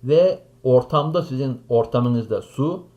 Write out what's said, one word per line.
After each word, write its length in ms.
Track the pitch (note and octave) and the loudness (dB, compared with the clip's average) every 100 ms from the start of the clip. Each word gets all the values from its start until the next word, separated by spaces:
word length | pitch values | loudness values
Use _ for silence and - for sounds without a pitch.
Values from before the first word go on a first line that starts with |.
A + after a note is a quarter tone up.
ve 360 | B2 D#3 F#3 - - _ | 2 2 2 0 -10 _
ortamda 580 | B2+ B2+ - D#3 D3 E3 | 2 2 4 -2 0 -4
sizin 400 | D3+ B2+ C3+ A#2+ - | -4 -6 -6 -6 -2
ortamınızda 720 | A#2 A2+ B2 B2 A#2+ G#2 G2+ | 0 0 0 0 -2 -2 -6
su 420 | - - D3 F#3 - | -8 -4 -4 -4 -12